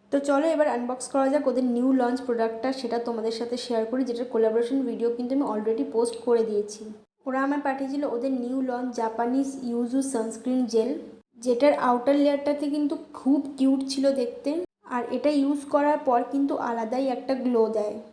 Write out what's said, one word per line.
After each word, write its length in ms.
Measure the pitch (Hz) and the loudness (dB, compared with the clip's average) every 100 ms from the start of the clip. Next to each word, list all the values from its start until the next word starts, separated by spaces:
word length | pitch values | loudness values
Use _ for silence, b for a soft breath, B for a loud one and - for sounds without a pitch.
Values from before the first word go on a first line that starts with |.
| _ | _
তো 60 | 285 285 | -2 2
চলো 160 | 277 320 | 2 2
এবার 120 | 302 302 | 2 2
আনবক্স 300 | 240 240 254 - | 2 -4 -6 -2
করা 140 | 269 269 | 0 2
যাক 120 | 294 269 | 2 2
ওদের 140 | 240 254 | 2 2
নিউ 140 | 240 262 262 | 2 4 4
লঞ্চ 180 | 240 254 - | 2 0 -2
প্রোডাক্টটা, 420 | 233 226 226 262 262 | 0 0 -2 -4 -4
সেটা 180 | 226 233 240 | -4 -4 -4
তোমাদের 260 | 233 226 226 | -4 -4 -4
সাথে 160 | 240 247 | -4 -6
শেয়ার 180 | - 226 220 | -2 -2 0
করি, 100 | 254 262 | -2 -2
যেটার 180 | 233 240 | -4 -2
কোলাবোরেশন 440 | 226 220 220 233 269 247 | 2 4 2 0 0 -2
ভিডিও 200 | 214 233 240 | -2 -2 -2
কিন্তু 140 | 247 269 | -2 0
আমি 80 | 262 | 0
already 320 | 214 214 226 277 | -2 -2 -2 0
পোস্ট 200 | 226 240 - | 0 -2 -2
করে 180 | - 233 220 | 2 2 2
দিয়েছি। 320 | 208 208 - 220 208 _ _ 269 | 0 -2 -10 -14 -16 _ _ -6
ওরা 120 | 262 | -2
আমায় 180 | 277 294 285 | 0 0 -2
পাঠিয়েছিল 360 | 269 269 285 277 | -4 -4 -2 -2
ওদের 160 | 233 269 254 | -2 -2 -2
নিউ 140 | 240 262 262 | -2 -2 -2
লঞ্চ 200 | 247 254 233 | -4 -4 -2
জাপানিজ 480 | 220 220 240 262 269 269 240 | -4 -2 0 0 -2 -4 -4
ইউজু 300 | 233 240 269 269 | -2 0 0 0
সানস্ক্রিন 460 | 226 226 - 254 254 240 | -2 -4 -4 -2 0 2
জেল, 180 | 220 240 311 - - _ 233 | 2 0 -4 -10 -20 _ -6
যেটার 280 | 247 240 294 285 254 | -2 4 4 4 2
আউটার 260 | 240 240 285 | 2 4 4
লেয়ারটাতে 420 | 285 285 285 294 294 | 4 2 0 -2 -2
কিন্তু 200 | 294 294 311 - - | 0 0 -2 -8 -4
খুব 200 | 262 285 285 - | 2 2 2 2
কিউট 220 | 269 269 - | 2 2 0
ছিল 140 | 277 277 269 | 0 2 2
দেখতে, 300 | 233 - 277 320 359 _ - | -2 -4 -4 -4 -6 _ -6
আর 80 | 247 233 | -6 -4
এটা 140 | 247 294 294 | 0 2 2
ইউজ 180 | 277 285 - | 2 0 0
করার 260 | 294 294 294 277 | 2 4 2 2
পর 120 | 254 - | 2 2
কিন্তু 220 | 277 277 - 247 | 0 0 0 -2
আলাদাই 360 | 233 220 254 269 | -4 -2 -2 0
একটা 180 | 240 - 254 | -2 -2 -2
গ্লো 180 | 247 233 214 214 | 2 2 2 0
দেয়। 180 | 208 214 - | -4 -6 -14